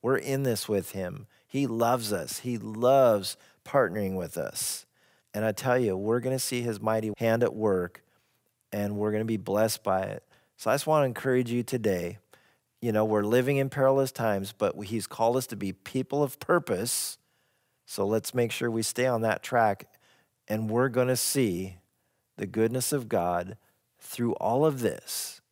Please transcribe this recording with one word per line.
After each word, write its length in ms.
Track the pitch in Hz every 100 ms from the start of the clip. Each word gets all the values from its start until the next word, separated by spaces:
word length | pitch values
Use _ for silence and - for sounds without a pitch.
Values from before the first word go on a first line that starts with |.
We're 160 | 117 131
in 280 | 104 135
this 240 | 139 110 -
with 240 | 104 90
him. 340 | 98 90 92 107 _ _
He 200 | 139 139
loves 460 | 113 117 123 107
us. 280 | 101 78 -
He 160 | 123 120
loves 800 | 113 110 120 139 127 107 95 - _ _
partnering 500 | - 143 113 95 98
with 240 | 95 85 85
us. 480 | 65 - - - - _ _ _ _
And 100 | 104
I 80 | 110
tell 260 | 104 127 123
you, 180 | 120 92
we're 240 | 104 120
gonna 180 | 120 131
see 240 | - 123
his 180 | 120 107
mighty 320 | 110 110 110 104
hand 240 | 117 113
at 120 | 117
work, 500 | 87 107 95 87 - _ _ _ _ _ _ _
and 240 | 104 101 104
we're 160 | 107
gonna 120 | 107
be 120 | 113 110
blessed 460 | 95 98 110 -
by 200 | - 95
it. 200 | 98 101 _ _ _ _
So 140 | -
I 40 |
just 120 | 139 151
wanna 200 | 156 135
encourage 440 | 113 135 127 123
you 120 | 120
today. 560 | 117 127 107 92 87 98 _ - _ _ _ _
You 120 | 120
know, 120 | 107
we're 200 | 110 107
living 320 | 104 120 127 139
in 140 | 135
perilous 420 | 147 135 135 135
times, 400 | - 113 101 95
but 240 | - 101 -
he's 220 | 101 113 95
called 300 | - 113 123
us 100 | 127
to 80 | 101
be 160 | 101
people 500 | 92 - 135 127 143
of 160 | 143 -
purpose. 800 | - 175 151 92 120 - - - _ _ _ _ _ _ _
So 200 | - 98
let's 280 | 110 -
make 180 | 127 117
sure 180 | - 120
we 120 | 113
stay 240 | 110 - 127
on 160 | 120
that 200 | 110 104
track, 460 | - 123 110 101 - _ _ _ _ _ _
and 240 | 107 110
we're 200 | 113 131
gonna 260 | 120 127 123
see 600 | - 143 120 87 95 92 _ _ _ _ _ -
the 100 | 98
goodness 460 | 107 113 123 127
of 160 | 147 117
God 480 | 104 87 87 90 98 _ _ _ _
through 360 | - - 120
all 300 | - 98 123
of 160 | 156 139
this. 600 | 117 - - - - - _